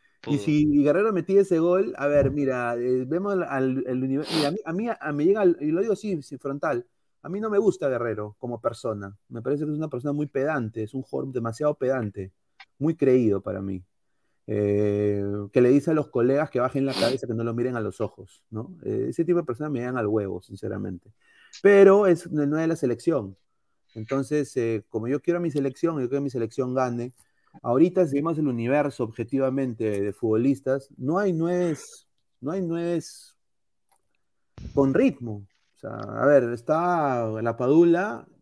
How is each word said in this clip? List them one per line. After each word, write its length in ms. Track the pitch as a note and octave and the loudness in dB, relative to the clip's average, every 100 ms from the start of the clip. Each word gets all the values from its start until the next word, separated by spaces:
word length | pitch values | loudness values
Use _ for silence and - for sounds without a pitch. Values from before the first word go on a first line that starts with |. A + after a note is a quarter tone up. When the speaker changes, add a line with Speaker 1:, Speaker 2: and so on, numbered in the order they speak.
| _ _ - | _ _ -4
Speaker 1:
Y 40 | |
Speaker 2:
Pudo. 60 | C#3+ | -2
Speaker 1:
si 440 | D#3 D3+ D3+ C#3+ | 2 2 4 4
Guerrero 300 | C#3+ E3 A3 | 4 4 2
metía 280 | F#3 E3 G3 | 0 2 2
ese 180 | G3 E3 | 4 2
gol, 340 | E3+ F#3 G3 - | 4 2 0 -2
a 100 | D3 | 0
ver, 240 | D3 C3+ | 4 2
mira, 440 | C#3+ C3+ B2+ A#2+ A#2+ | 2 -2 0 -2 -2
eh, 300 | B2 B2+ B2+ | 0 0 0
vemos 260 | E3+ G3+ | -2 -2
al, 100 | F#3+ | -2
al, 400 | D#3+ C3+ C3 C3 B2+ | -2 -2 0 -2 -4
el 160 | B2+ | -2
univer-, 220 | C3 C3+ D3 E3 | -2 -2 -2 0
mira, 120 | C#3+ | 0
a 20 | |
mí, 60 | F#3 D#3+ | -2 -6
a 80 | |
mí, 240 | F3 A#3 - | -6 -4 -6
a, 120 | D3+ | -6
me 120 | D3 D#3+ | 0 2
llega, 160 | G#3+ | 4
al, 160 | F#3 E3 | 4 2
y 60 | D3+ | 0
lo 100 | E3+ | 0
digo 120 | A3+ | 0
así, 280 | F#3+ G#3+ E3 | -2 -4 -6
sí, 140 | - C#3 | -6 -10
frontal, 480 | C#3+ C#3+ D#3+ B2 B2 _ _ _ | -8 -4 -2 -2 -6 _ _ _
a 80 | D3 | -10
mí 100 | G3 | -6
no 100 | A3 | -2
me 100 | G3+ | 2
gusta 280 | G#3+ - C#3+ | 2 2 0
Guerrero 480 | B2 A#2 G#2 G#2+ - | -2 -2 -4 -8 -10
como 200 | A#2+ A#2 | -10 -6
persona, 560 | A#2 A2 A#2+ G#2 G2 G2+ - | -4 -4 -6 -6 -8 -14 -16
me 120 | A#2+ | -8
parece 220 | B2 C#3+ D3+ | -4 -4 -4
que 60 | |
es 60 | D3+ | -4
una 120 | D#3 | -6
persona 240 | B2 C#3+ | -6 -4
muy 120 | C#3+ D3 | -4 -4
pedante, 560 | C3+ C#3+ D3+ A2 A2+ | -2 -2 -2 -4 -6
es 100 | G#2+ | -8
un 100 | C3+ | -8
jugador 280 | - C3+ C3+ | -8 -6 -6
demasiado 440 | B2+ A#2 A2+ D3+ D3 | -6 -6 -2 -2 0
pedante, 560 | B2+ C3 G#2+ G2+ F#2+ - _ - - - | -2 -2 -4 -8 -12 -14 _ -20 -20 -4
muy 160 | D3+ E3 | -2 2
creído 460 | C3+ B2+ A2+ G2 | 4 6 4 0
para 200 | G#2 G2 | -2 -6
mí. 220 | G2 F#2 - _ _ _ _ _ - | -6 -8 -12 _ _ _ _ _ -6
Eh, 720 | G#2 G#2 G2+ G#2 G2+ G#2 G2+ G2+ G#2 G2+ | -2 2 2 2 0 0 0 -2 -6 -2
que 80 | C3 | 4
le 80 | B2 | 6
dice 220 | C#3+ E3+ | 6 4
a 20 | |
los 140 | D#3 C#3+ | -2 -2
colegas 420 | B2 B2 C#3 D3+ | 0 2 2 0
que 120 | B2+ | -2
bajen 240 | B2+ C#3 C3+ | -2 0 -2
la 80 | |
cabeza, 340 | C3 - C3 A#2+ | 0 0 0 -4
que 60 | |
no 100 | A2+ | -4
lo 100 | A#2 | -2
miren 220 | A#2 B2 B2 | -2 -2 -2
a 60 | |
los 180 | G#2 - | -4 -4
ojos, 420 | G#2+ - F#2 _ _ | -6 -8 -20 _ _
¿no? 260 | A2 B2+ F3 | -10 -10 -10
Eh, 240 | G#2+ G#2+ A2 | -6 -4 -2
ese 140 | B2+ E3 | -2 0
tipo 140 | F3 | 0
de 60 | E3 | -2
personas 260 | A#2 D3+ | -6 -4
me 80 | B2+ | -4
llegan 180 | B2 B2+ | -4 -2
al 100 | G#2 | 0
huevo, 340 | A2 G2 F#2 | 0 -2 -6
sinceramente. 680 | - G#2 G#2 G2+ G2 F2+ - _ _ _ _ - | -12 -10 -8 -6 -6 -10 -14 _ _ _ _ 2
Pero 460 | G3 G3+ G3 G3 G3 | 6 10 10 8 6
es 180 | E3 - | 2 0
el 60 | D#3 C#3+ | -2 0
nueve 120 | D#3 | 0
de 60 | E3 | -2
la 80 | E3 | 0
selección. 580 | C3+ A#2+ - D3 G2 F#2+ _ _ _ _ _ | -2 -2 -2 -2 -2 -10 _ _ _ _ _
Entonces, 640 | A2+ A2 C3+ C3 D3+ C3+ C3 | -14 -6 -4 -2 -2 -2 -2
eh, 280 | A2+ A2 - | -2 -2 -4
como 180 | A2 A2+ | -6 -4
yo 120 | C#3+ | -4
quiero 180 | - F3 | -2 -2
a 20 | |
mi 100 | E3+ | -2
selección, 440 | C#3+ C#3 - E3+ D#3 | -2 -4 -2 -4 -2
yo 120 | B2 | -2
quiero 140 | C#3 | -2
que 40 | C#3+ | -4
mi 40 | |
selección 440 | B2 A2+ - B2+ | -4 -4 -4 -2
gane. 400 | C3 B2+ A#2+ B2 - _ _ _ - | 0 -2 -2 -8 -12 _ _ _ -8
Ahorita, 440 | A#2+ B2+ F3 F#3 E3 | 0 4 4 4 2
si 80 | C#3+ | 0
vemos 220 | D#3+ D#3 | -2 0
el 100 | D3 | -2
universo 560 | A#2 A#2 D3 C#3+ - | -2 0 0 0 -2
objetivamente 800 | A#2 A#2 A#2 C3+ C3 C3+ C3 A2+ | -6 -6 -4 -2 0 0 -4 -2
de, 180 | A2 G2+ | -2 -2
de 120 | G2+ | -4
futbolistas, 720 | - A2+ A2 C3 C3+ C3 C3+ - - | -2 0 2 2 0 0 -4 -4 -8
no 220 | B2+ F3+ | -4 0
hay 140 | G3+ | 0
nueves, 720 | D#3+ E3 F3+ F3 D3 - - _ _ _ _ | 0 0 0 0 -2 -8 -20 _ _ _ _
no 120 | C3 | -6
hay 100 | G3 | -4
nueves 760 | E3+ E3+ E3+ E3+ - - - _ _ _ _ _ _ _ _ _ _ _ _ - - | -4 -2 -2 -4 -6 -14 -20 _ _ _ _ _ _ _ _ _ _ _ _ -16 -4
con 200 | C#3 C3+ | 2 2
ritmo. 520 | C3+ C4+ - A#2 G#2 G2+ _ _ _ | 4 2 0 -8 -10 -14 _ _ _
O 40 | |
sea, 120 | A2 A2 | -14 -12
a 300 | G#2+ A2 C3+ | -10 0 6
ver, 180 | C#3+ A#2+ | 6 4
está 720 | A#2+ - D#3 F3 F3 C#3+ B2 A2+ A2 | -2 -2 0 0 0 0 -2 -2 -2
la 160 | A#2 A2+ | -4 -2
Padula, 680 | B2+ D#3 E3+ E3+ G#3 A#2 - _ | 4 6 6 4 0 -6 -14 _